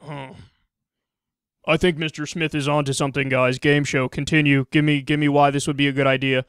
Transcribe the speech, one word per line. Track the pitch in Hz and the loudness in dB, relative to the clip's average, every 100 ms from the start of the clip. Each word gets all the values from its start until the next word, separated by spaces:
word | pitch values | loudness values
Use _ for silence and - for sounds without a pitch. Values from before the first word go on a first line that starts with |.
Huh. | - 143 135 - - _ _ _ _ _ _ _ _ _ _ _ - | -14 -14 -14 -18 -20 _ _ _ _ _ _ _ _ _ _ _ -4
I | 160 | 0
think | 180 156 | 0 -2
Mister | 156 - 147 | -6 -8 -10
Smith | 175 160 | -6 -4
is | 151 139 | -2 -2
onto | 147 139 | 0 -2
something, | 135 143 135 135 | -2 -2 -2 -2
guys. | 127 127 127 | 0 0 0
Game | 147 147 | 2 2
show, | 143 139 131 | 2 -2 -2
continue. | - 143 160 147 139 131 | -4 0 2 4 2 2
Give | 156 | 0
me, | 151 147 | 2 0
give | 131 147 | 0 0
me | 147 | 2
why | 143 143 | 4 4
this | 139 147 | 2 -4
would | 139 | -2
be | 143 | 0
a | |
good | 135 135 | 2 0
idea. | 135 135 131 | 2 0 -2